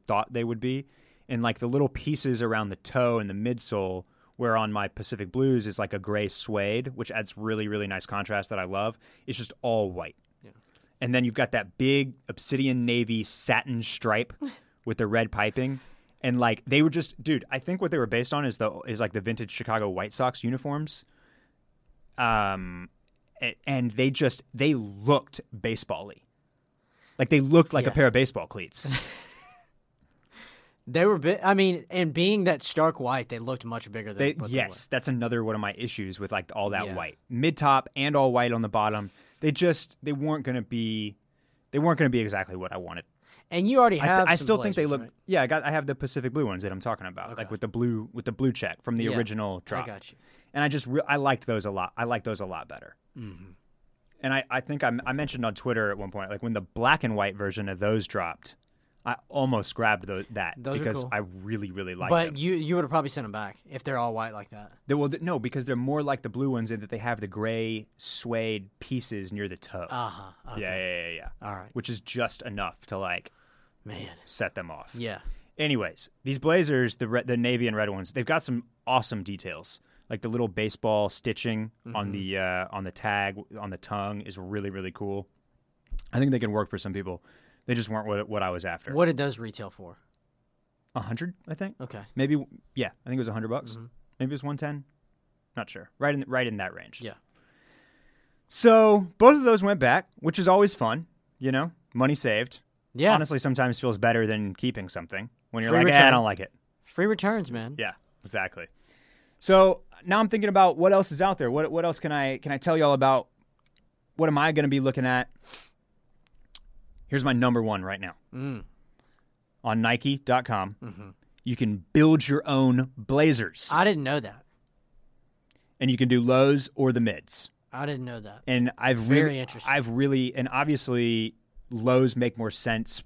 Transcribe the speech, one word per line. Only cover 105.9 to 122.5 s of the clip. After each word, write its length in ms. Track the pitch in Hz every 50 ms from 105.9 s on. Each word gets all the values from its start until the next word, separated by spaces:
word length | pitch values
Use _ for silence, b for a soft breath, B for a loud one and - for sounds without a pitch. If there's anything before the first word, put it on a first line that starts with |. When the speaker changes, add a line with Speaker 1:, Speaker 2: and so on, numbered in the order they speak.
| 143
Speaker 1:
"Eh, 20 |
I 40 | 143
Speaker 2:
return. 140 | 139 135 127
Speaker 1:
don't 100 | 123 113
like 160 | 107 98 87
it." 120 | 95 - _ _ _ _ _ _ _
Speaker 2:
Free 200 | - - - 185
returns, 460 | 214 220 - - 202 220 220 170 127
man. 240 | 120 117 113 120 143
Speaker 1:
Yeah, 160 | 135 110 98 92 - _ _ _ _ -
exactly. 440 | 101 - 104 92 92 - 87 82 - _ b b b b b b b b b b b b -
So 420 | - - 190 190 190 190 175 - - - - 90 101
now 140 | 180 190 214
I'm 100 | 220 196
thinking 200 | 226 214 202 208
about 280 | 190 196 190 180 139
what 160 | 151 175 190 196
else 180 | 190 190 -
is 100 | 160 139
out 160 | 185 196 190
there. 120 | - 147 117
What, 220 | 127 151 156 -
what 140 | 147 170 165
else 140 | 170 156 -
can 120 | - 156
I, 260 | 151 143 139 135 135 123
can 120 | - 143
I 60 | 139
tell 200 | 135 - 175 160
y'all 160 | 160 151 143 139
about? 340 | 131 135 135 135 123 - - _ _ _ _ _ _ _ _ _ _ _ _ _ _ _ _ _
What 100 | - 160
am 100 | 165 147
I 140 | 143 147 160
gonna 160 | 151 151 147
be 120 | 139 139 139
looking 240 | 131 135 127 139 127
at? 240 | 127 127 127 123 - - B B B B B B B B _ _ _ _ _ _ _ _ _ _ _ _ - - _ - - - - - - - - - - -
Here's 180 | - 139 139 127
my 80 | 139 123
number 280 | 120 127 123 120 120
one 220 | 113 110 107 95 92
right 160 | 95 98 95
now. 140 | 95 90 85 _ _ _ -
Speaker 2:
Mm. 300 | 127 135 139 127 107 92 - _ _ _ _ _ _ _ _ _ _ _ _ _ _ _ _ _ _ -
Speaker 1:
On 180 | 117 110 113
Nike 360 | 113 113 123 120 - 139 139
dot 280 | 139 - - 123 127 120
com, 300 | 123 113 101 95 98 104 - 117
Speaker 2:
Mm-hmm. 260 | 113 90 90 104 95 95 _ _ _ _ _ -
Speaker 1:
you 120 | 123 120
can 280 | - 127 107 104 95 85 _ -
build 340 | 151 151 156 160 151 -
your 160 | - 139 - -
own 440 | 151